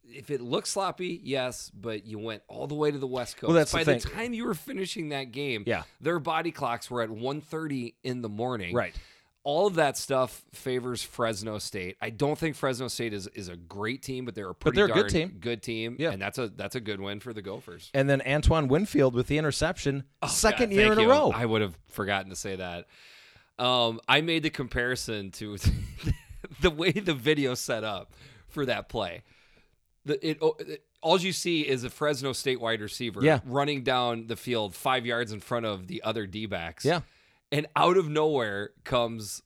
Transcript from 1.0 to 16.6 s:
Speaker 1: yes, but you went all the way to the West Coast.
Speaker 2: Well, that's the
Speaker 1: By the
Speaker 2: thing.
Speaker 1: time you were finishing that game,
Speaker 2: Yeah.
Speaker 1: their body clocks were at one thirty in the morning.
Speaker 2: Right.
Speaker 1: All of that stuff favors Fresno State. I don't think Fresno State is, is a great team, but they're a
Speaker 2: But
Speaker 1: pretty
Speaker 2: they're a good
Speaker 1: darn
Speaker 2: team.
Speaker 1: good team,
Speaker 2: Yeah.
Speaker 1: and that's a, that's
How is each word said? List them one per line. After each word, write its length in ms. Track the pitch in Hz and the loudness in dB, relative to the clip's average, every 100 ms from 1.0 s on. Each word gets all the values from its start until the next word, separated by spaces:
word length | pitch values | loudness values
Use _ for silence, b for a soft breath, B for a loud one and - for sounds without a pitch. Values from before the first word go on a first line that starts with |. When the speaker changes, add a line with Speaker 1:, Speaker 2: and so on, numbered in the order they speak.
| 196 170 | -6 -6
Speaker 1:
yes, 460 | - 135 127 120 - | -4 -2 -2 -6 -14
but 360 | 107 113 107 110 | -10 -8 -8 -8
you 100 | 107 | -8
went 240 | 113 107 _ | -8 -8 _
all 180 | 113 139 | -10 -6
the 80 | 147 | 0
way 140 | 151 | 2
to 80 | 143 | 2
the 100 | 131 | -2
West 300 | 127 117 - | -2 -4 -2
Coast. 100 | 135 | 6
Speaker 2:
Well, 60 | 165 | 6
that's 160 | 151 | 6
the 60 | 165 | 4
Speaker 1:
By 60 | |
the 160 | 160 123 | 4 2
Speaker 2:
thing. 120 | - | 0
Speaker 1:
time 220 | 202 233 | -6 -6
you 120 | 226 240 | -4 -2
were 100 | 180 | -4
finishing 540 | - 190 185 220 156 | -4 -6 -6 -6 -4
that 220 | 143 131 | -6 -6
game, 320 | 120 139 113 104 | -6 -2 -2 0
Speaker 2:
Yeah. 160 | 98 - _ | -2 -4 _
Speaker 1:
their 160 | 143 175 | -2 0
body 320 | 147 160 165 | 0 0 -2
clocks 380 | - 131 117 - | -2 -2 -2 -4
were 140 | 123 | -2
at 80 | 113 | -2
one 280 | 110 123 147 | -2 -4 -4
thirty 560 | 151 160 160 135 117 _ | -6 -6 -4 -4 -6 _
in 200 | 127 123 | -6 -4
the 40 | 117 | -4
morning. 440 | 104 123 120 90 | -2 -2 -2 0
Speaker 2:
Right. 220 | 120 92 - b b b _ | 0 0 -6 b b b _
Speaker 1:
All 220 | 143 151 208 | 0 4 4
of 100 | 165 | 6
that 220 | 147 - | 4 2
stuff 460 | - 135 127 - _ | 0 2 2 -2 _
favors 480 | - 135 127 123 117 | -10 -2 -2 -2 -6
Fresno 560 | - - 117 104 107 107 | -8 -2 0 0 -4 -6
State. 380 | - 104 90 - | -6 -6 -6 -6
I 80 | 110 | -8
don't 260 | 113 143 151 | 0 0 2
think 180 | 160 139 | -2 -2
Fresno 320 | 139 123 127 | -2 -2 -4
State 220 | - 117 | -4 -4
is, 120 | 104 95 | -4 -8
is 200 | - 90 | -10 -10
a 60 | 87 | -12
great 480 | 85 98 110 135 | -14 -6 -6 -6
team, 220 | - 127 123 | -8 -8 -6
but 100 | 110 | -8
they're 140 | 95 | -10
a 40 | |
Speaker 2:
But 60 | - | 0
Speaker 1:
pretty 160 | 156 147 | 2 6
Speaker 2:
they're 100 | 202 | 6
a 40 | |
good 100 | 220 | 6
Speaker 1:
darn 80 | 202 | 4
Speaker 2:
team. 260 | 180 175 92 | 2 0 -4
Speaker 1:
good 240 | 117 117 | -4 -4
team, 320 | - 113 113 127 | -4 -4 -4 -2
Speaker 2:
Yeah. 140 | 160 | -2
Speaker 1:
and 100 | 196 | 0
that's 160 | 98 117 | -4 -4
a, 120 | 117 | -6
that's 260 | - | -4